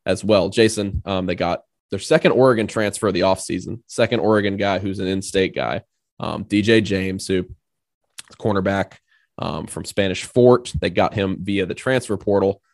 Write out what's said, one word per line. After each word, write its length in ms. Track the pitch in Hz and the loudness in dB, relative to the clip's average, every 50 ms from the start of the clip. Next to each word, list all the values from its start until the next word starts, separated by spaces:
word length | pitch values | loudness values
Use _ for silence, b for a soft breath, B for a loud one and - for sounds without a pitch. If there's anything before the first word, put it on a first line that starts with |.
| _ | _
as 180 | - 95 90 - | -4 -4 -2 2
well. 260 | 98 107 98 87 95 | 2 4 4 4 2
Jason, 520 | 98 - 113 110 - - 101 98 95 - - | 2 4 4 4 2 0 -4 -4 -6 -6 -6
um, 200 | - 98 92 92 | -4 -4 -4 -2
they 100 | 92 87 | -4 -2
got 260 | 82 90 87 87 - - _ _ _ _ _ | -2 -2 -2 -2 -4 -6 _ _ _ _ _
their 100 | - 95 | -10 -10
second 320 | - - 160 156 - 185 | 0 2 2 4 4 4
Oregon 360 | - 113 131 131 123 110 110 107 | 4 6 4 4 4 2 0 -2
transfer 400 | - 113 107 101 95 - - 104 | -2 -2 -2 -2 -2 -2 -2 -2
of 60 | 92 | 0
the 80 | 90 | 2
offseason, 600 | 90 95 95 - - - 85 87 - - 87 - - _ | 2 2 2 0 -2 -6 -8 -8 -8 -8 -12 -12 -14 _
second 320 | - - 120 113 123 113 | -2 -2 0 0 0 0
Oregon 380 | - 107 110 107 101 104 98 101 | 2 2 2 2 2 0 -2 -2
guy 220 | 101 98 98 92 | -2 -2 -2 -2
who's 200 | 95 101 95 98 | -2 -4 -6 -4
an 80 | 95 92 | -4 -4
in-state 480 | 95 98 95 - - 95 95 87 - | -4 -4 -4 -2 0 0 0 0 0
guy, 260 | 71 65 58 62 - - _ _ _ _ _ _ - | -4 -4 -4 -4 -6 -8 _ _ _ _ _ _ -10
um, 240 | - 82 80 - - | -8 -8 -6 -8 -4
D 180 | - 101 104 | 0 0 2
J 200 | 101 107 113 113 | 4 4 4 4
James, 460 | 110 90 98 95 95 95 92 95 - - | 4 2 -2 -2 -2 -4 -6 -6 -4 -2
who 180 | 95 92 90 - - - _ _ _ _ _ _ _ _ _ _ _ - - _ - - | -2 -2 -2 -6 -12 -20 _ _ _ _ _ _ _ _ _ _ _ -20 -20 _ -16 -6
cornerback, 540 | - 113 104 98 92 98 98 98 95 - - - _ _ _ _ _ _ _ - | -2 -2 0 0 0 0 0 0 -2 -4 -8 -16 _ _ _ _ _ _ _ -10
um, 260 | - 85 78 80 80 | -8 -8 -8 -8 -10
from 200 | - - - 85 | -10 -12 -12 -12
Spanish 380 | - - - 98 95 90 - - | -6 -2 -2 -2 0 -2 -4 -8
Fort. 480 | - - 127 123 123 123 123 - - - - | -2 2 6 6 8 6 6 4 -2 -6 -4
They 100 | - 98 | -4 -2
got 240 | 85 104 98 - - | 0 0 0 0 0
him 240 | 104 98 95 95 - | -2 -2 -2 -2 -4
via 240 | 92 98 101 98 95 | -4 -4 -2 -2 -2
the 80 | 82 - | -4 -6
transfer 440 | - - 131 131 127 120 - 107 98 | -6 -2 0 0 0 0 -2 -6 -4
portal, 440 | - - 101 101 95 95 95 - _ _ | -2 0 2 2 2 2 0 -4 _ _